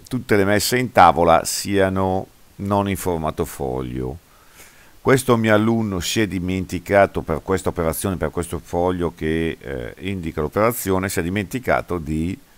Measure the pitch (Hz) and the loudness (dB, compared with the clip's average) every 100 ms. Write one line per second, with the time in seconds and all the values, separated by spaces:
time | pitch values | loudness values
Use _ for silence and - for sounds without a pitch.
0 | - 127 - 107 95 104 - 123 123 - | -10 -8 0 2 4 2 0 -2 2 6
1 | 87 78 85 82 - - 95 98 95 95 | 8 8 6 4 2 -6 -2 2 2 2
2 | 95 92 - _ - - 98 101 101 95 | 0 -2 -6 _ -20 -10 -2 0 0 -2
3 | 95 85 78 - 78 - 67 64 65 64 | -2 -2 -4 -4 -6 -6 -6 -6 -6 -6
4 | 64 78 - _ _ - - - - - | -8 -10 -16 _ _ -20 -20 -20 -20 -4
5 | - 131 - 117 110 107 110 113 110 92 | 2 2 4 2 4 4 4 0 -2 -4
6 | 85 117 104 92 90 95 87 87 - 98 | -2 0 0 -2 -4 -4 -4 -6 2 4
7 | 98 90 - 78 - 95 - 82 80 80 | 4 2 -4 -4 -2 -4 -2 -2 -2 -2
8 | 104 85 78 87 85 82 - 87 90 92 | -4 -4 -4 -4 -6 -8 -6 -2 0 0
9 | 85 82 78 80 82 - - 67 58 - | -4 -4 -4 -2 -2 -6 -10 -10 -10 -10
10 | 95 95 80 80 76 98 110 117 95 92 | -8 -8 -6 -6 -4 0 0 0 -2 -2
11 | 95 98 85 98 98 127 90 69 60 87 | -2 -2 -2 -4 -4 -6 0 -2 -2 -6
12 | 73 78 82 - - | -4 -4 -4 -6 -14